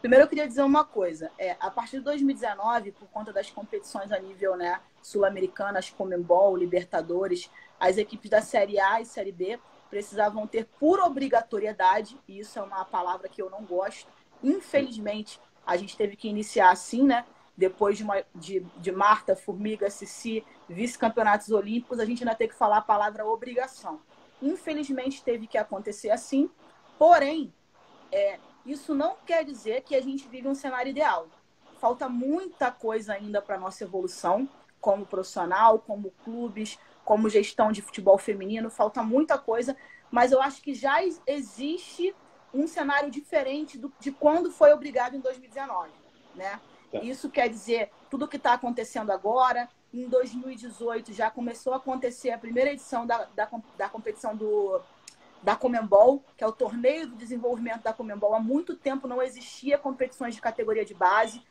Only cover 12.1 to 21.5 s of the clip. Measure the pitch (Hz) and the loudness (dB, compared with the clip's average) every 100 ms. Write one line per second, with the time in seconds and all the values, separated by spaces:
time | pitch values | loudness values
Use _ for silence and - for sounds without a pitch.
12.1 | 262 - 196 214 - 196 196 175 180 180 | -14 -20 -18 -14 -12 -10 -8 -6 -4 -4
13.1 | 185 190 - 185 190 208 175 196 - - | -6 -8 -10 -10 -10 -6 -4 -4 -6 -20
14.1 | _ _ _ 262 370 - 285 269 220 208 | _ _ _ -2 -2 0 0 0 -6 -8
15.1 | 214 214 - _ _ - 175 196 - 208 | -8 -10 -18 _ _ -4 -4 -4 -4 -4
16.1 | 202 220 208 214 - 185 180 - 233 277 | -4 -6 -6 -4 4 6 6 0 2 4
17.1 | 240 240 - _ - 185 185 208 208 214 | 4 -2 -20 _ 0 0 2 0 0 -2
18.1 | 196 - 180 156 190 180 - 175 185 202 | -4 -4 -14 -6 -6 -6 -10 -6 2 4
19.1 | 214 - 190 - 185 208 214 202 202 202 | 4 4 -2 0 -6 -6 -2 -4 -4 -16
20.1 | - 233 220 - - - 175 240 - 233 | -12 -6 -6 -8 -20 -16 -6 -6 -2 -2
21.1 | 226 214 208 208 | 2 2 2 2